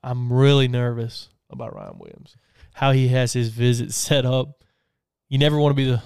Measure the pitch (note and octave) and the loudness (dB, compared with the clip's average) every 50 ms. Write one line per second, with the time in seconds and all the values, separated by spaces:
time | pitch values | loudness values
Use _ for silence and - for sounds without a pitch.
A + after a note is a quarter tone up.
0 | - B2+ B2 B2 B2 A#2+ B2 B2+ C3+ C#3 C#3+ C#3 C3+ B2+ B2 B2 B2 A#2+ A#2+ A#2 | -10 -8 -6 -4 -2 0 2 4 4 6 6 4 2 2 0 -2 -2 -2 -4 -4
1 | A#2 A#2+ - - - - _ _ _ - - B2+ A2+ A2+ - G1+ G1+ G1+ G1+ G1+ | -6 -8 -10 -14 -20 -20 _ _ _ -18 -16 -14 -14 -14 -14 -14 -16 -16 -18 -20
2 | G1+ G1+ G1+ - - - _ _ _ _ _ _ - - _ - C3+ C3+ C3+ C3+ | -20 -20 -20 -20 -20 -20 _ _ _ _ _ _ -20 -18 _ -2 0 2 2 4
3 | C3 B2 B2+ B2+ B2+ A#2 - B2 A#2 A2+ A2 A2+ A#2+ B2 A#2+ A#2 A#2 G2+ G#2+ - | 2 2 2 2 0 0 0 -2 -2 -4 -2 0 2 2 2 0 -2 -6 -6 -6
4 | - - D3+ C#3 B2+ B2+ B2+ C3 C3 D3 - _ _ _ _ _ _ _ _ _ | -2 0 0 0 0 0 0 -2 -4 -6 -10 _ _ _ _ _ _ _ _ _
5 | _ _ _ _ _ - C3+ C3+ C#3+ D3+ D3+ D3 D3 C#3+ C#3+ C#3 C3+ C3 B2 A2 | _ _ _ _ _ -4 0 2 2 2 2 2 2 2 2 2 2 0 0 -2
6 | - | -2